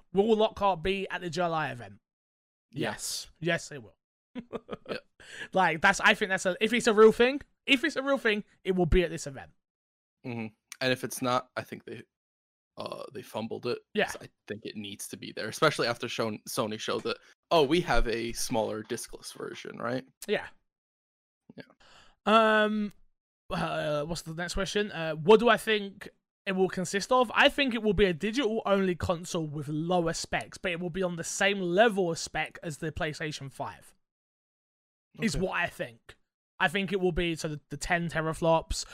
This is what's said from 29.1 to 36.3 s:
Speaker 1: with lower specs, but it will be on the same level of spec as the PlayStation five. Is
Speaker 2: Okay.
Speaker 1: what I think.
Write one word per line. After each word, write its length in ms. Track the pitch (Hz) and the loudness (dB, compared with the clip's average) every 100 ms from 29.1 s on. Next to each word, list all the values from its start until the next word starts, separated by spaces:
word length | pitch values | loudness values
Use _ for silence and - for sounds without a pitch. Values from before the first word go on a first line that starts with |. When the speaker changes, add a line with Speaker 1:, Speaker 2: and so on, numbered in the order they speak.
| 165 180 175 156 | -2 -4 -6 -4
Speaker 1:
with 220 | 147 139 | -6 -6
lower 460 | 151 170 180 165 | -4 0 2 0
specs, 440 | 160 - 160 110 - | -2 -4 -6 -6 -8
but 140 | 190 | -6
it 80 | 170 | -4
will 100 | 180 | -4
be 140 | 170 | -2
on 120 | 180 170 | -4 -4
the 60 | |
same 380 | - - 196 202 | -6 0 2 2
level 480 | 175 180 240 196 175 | 2 6 6 4 0
of 80 | 165 | -2
spec 400 | - 156 151 - | -6 -6 -6 -8
as 140 | 175 147 | -10 -8
the 140 | 160 | -8
PlayStation 600 | 151 160 147 156 - 135 | -4 -6 -4 -8 -8 -12
five. 420 | - 131 67 - _ _ _ _ _ _ _ _ _ _ _ _ 233 | -10 -10 -12 -20 _ _ _ _ _ _ _ _ _ _ _ _ -4
Is 140 | 233 143 | -2 0
Speaker 2:
Okay. 100 | 185 | -2
Speaker 1:
what 120 | 180 | -2
I 100 | 175 | -4
think. 320 | - 131 113 - - _ | -4 -10 -12 -20 -20 _